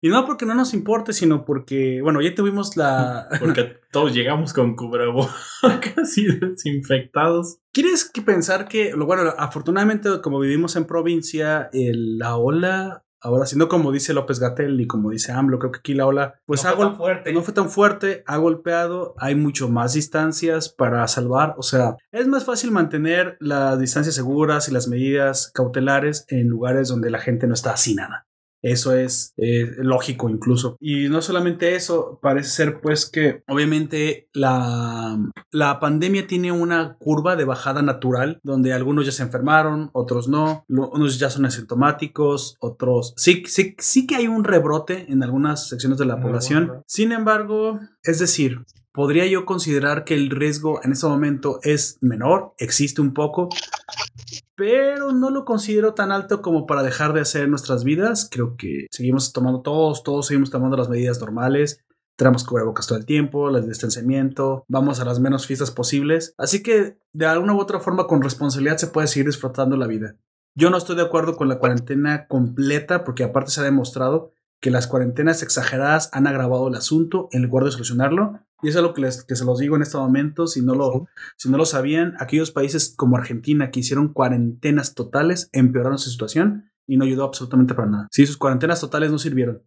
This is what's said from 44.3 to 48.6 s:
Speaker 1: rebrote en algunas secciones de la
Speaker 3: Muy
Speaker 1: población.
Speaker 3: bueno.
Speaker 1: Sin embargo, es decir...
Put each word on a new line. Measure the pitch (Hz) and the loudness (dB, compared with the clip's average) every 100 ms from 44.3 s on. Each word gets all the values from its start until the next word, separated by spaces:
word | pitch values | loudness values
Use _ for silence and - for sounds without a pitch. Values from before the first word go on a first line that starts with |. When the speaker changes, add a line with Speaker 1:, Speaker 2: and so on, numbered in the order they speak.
| 226 208 | 0 2
Speaker 1:
rebrote | 185 147 151 151 185 180 | 2 2 -2 -2 -8 -2
en | 135 | 0
algunas | 123 131 151 147 - | 0 0 0 -2 -6
secciones | 123 131 135 | -4 -2 0
de | 131 | 0
la | 117 | 0
Speaker 3:
Muy | 123 | -2
Speaker 1:
población. | 117 127 147 165 | -2 0 2 0
Speaker 3:
bueno. | 127 - | -4 -8
Speaker 1:
Sin | - 220 | -2 0
embargo, | 233 220 214 208 214 220 214 - _ | 0 2 0 0 -2 -2 -4 -12 _
es | - 160 | -2 0
decir... | 175 - 135 120 | 2 2 0 -2